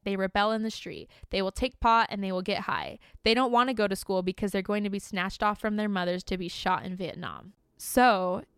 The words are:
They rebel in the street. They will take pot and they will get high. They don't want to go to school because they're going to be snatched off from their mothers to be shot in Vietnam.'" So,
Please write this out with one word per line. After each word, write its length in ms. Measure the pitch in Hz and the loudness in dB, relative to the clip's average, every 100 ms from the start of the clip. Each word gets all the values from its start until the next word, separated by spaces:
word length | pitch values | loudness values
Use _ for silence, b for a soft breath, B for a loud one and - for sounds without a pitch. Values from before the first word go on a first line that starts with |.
They 120 | 202 190 | -4 -2
rebel 360 | 190 208 208 | 0 2 0
in 100 | 220 | 0
the 80 | 220 | -4
street. 400 | - - - - b b | -6 -10 -12 -16 b b
They 120 | 185 | -2
will 80 | 190 | -2
take 280 | - 254 - | -2 -4 0
pot 260 | 226 226 220 | 4 4 4
and 120 | 196 | -2
they 80 | 196 | -4
will 80 | 185 | -2
get 200 | 185 196 | -2 -4
high. 360 | 196 - 71 - b b | -2 -4 -6 -12 b b
They 100 | 214 | 2
don't 180 | 226 262 | 4 4
want 160 | 240 254 | 4 4
to 60 | |
go 120 | 220 202 | 2 0
to 80 | 190 | 0
school 260 | - 190 | 0 0
because 300 | 185 185 208 | 0 -2 -2
they're 100 | 196 | -2
going 220 | 190 208 | 0 -2
to 60 | 208 | -2
be 80 | 196 | -4
snatched 440 | - 190 185 - | -6 -4 -4 0
off 160 | 208 208 | -2 0
from 160 | 214 208 | -2 0
their 120 | 214 | 0
mothers 360 | 190 175 180 | 0 0 -2
to 140 | - 185 | -4 -4
be 100 | 175 | -4
shot 360 | - 190 185 | -4 0 0
in 120 | - 185 | -2 -6
Vietnam.'" 560 | 175 - 123 71 190 - _ _ | -8 -8 -10 -12 -16 -20 _ _
So, 640 | - - 247 202 185 190 - | 0 6 6 6 2 -2 -6